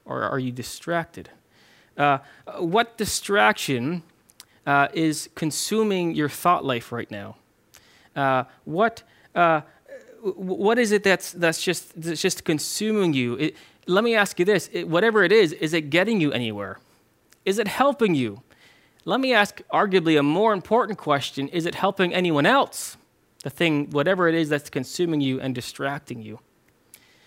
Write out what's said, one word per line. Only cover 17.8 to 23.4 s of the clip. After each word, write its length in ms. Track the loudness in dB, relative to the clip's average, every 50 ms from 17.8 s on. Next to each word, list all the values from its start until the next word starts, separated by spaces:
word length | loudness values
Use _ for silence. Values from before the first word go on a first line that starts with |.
| 2 2 2 2 2 2 2
you? 280 | 0 0 -2 -6 -10 -16 _ _ _ _ _ _ _ _ _ _ _ _ -4
Let 120 | -2 0
me 120 | 0 2
ask 300 | 4 4 2 2 -2 -10 -8 -2
arguably 460 | 0 0 2 4 2 2 4 4 4 4
a 40 | 4
more 280 | 4 2 2 2 2
important 460 | 2 0 0 0 0 2 2 0 -4 -6
question. 480 | -2 -2 -2 -2 -2 -6 -6 -8 -8 -4
Is 160 | -4 -4 -4
it 120 | -4 -4
helping 360 | -2 -2 -2 0 0 0 0
anyone 320 | 2 0 0 2 2 4 4
else? 520 | 4 4 4 2 0 -4 -10 -12 -12 -14 -18 _ _ _ _ _ _ _ _